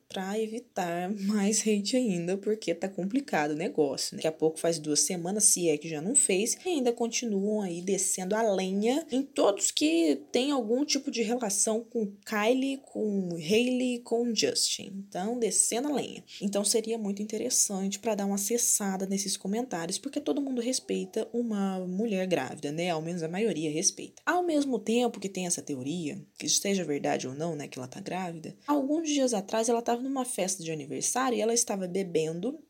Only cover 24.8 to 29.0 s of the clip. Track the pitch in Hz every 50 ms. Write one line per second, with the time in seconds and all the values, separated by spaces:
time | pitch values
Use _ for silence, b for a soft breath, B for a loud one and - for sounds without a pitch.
24.8 | 202 220 226 240 247 233 220 208 190 196 196 185 185 170 - - - - 143 127
25.8 | 127 139 165 180 160 139 139 143 147 - _ - - - - - - 202 196 190
26.8 | 170 147 143 139 - 143 143 135 - 127 131 143 160 170 160 147 139 131 - 131
27.8 | 127 131 - - - - 165 185 185 175 165 160 160 - B B B - 294 285
28.8 | 262 277 294 339